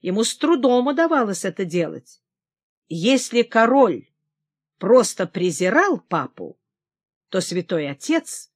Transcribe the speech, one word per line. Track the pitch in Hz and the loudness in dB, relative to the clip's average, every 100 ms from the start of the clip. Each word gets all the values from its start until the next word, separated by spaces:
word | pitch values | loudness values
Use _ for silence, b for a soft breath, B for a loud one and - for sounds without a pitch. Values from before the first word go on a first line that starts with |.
Ему | 180 190 226 | -2 -2 -2
с | - | -2
трудом | 302 330 247 247 254 | 0 2 4 2 2
удавалось | 285 330 302 220 180 196 | 0 2 2 0 -4 -8
это | - | -6
делать. | 185 175 160 160 _ _ _ _ _ _ _ _ _ | -4 -2 -4 -6 _ _ _ _ _ _ _ _ _
Если | 165 202 269 - 233 | -2 2 2 2 0
король | 233 226 226 277 240 127 _ _ _ _ _ _ _ _ | 2 2 4 4 4 2 _ _ _ _ _ _ _ _
просто | 185 247 220 - 180 | 4 4 4 -4 -6
презирал | 185 180 156 185 254 392 254 | -2 -4 -2 0 2 0 -2
папу, | _ 165 131 - 87 - _ _ _ _ _ _ _ | _ -4 -4 -12 -18 -18 _ _ _ _ _ _ _
то | 190 | -6
святой | 180 180 170 170 143 | -4 -8 -4 -6 -6
отец | 139 - 320 - - - | -10 -4 -4 -4 -18 -18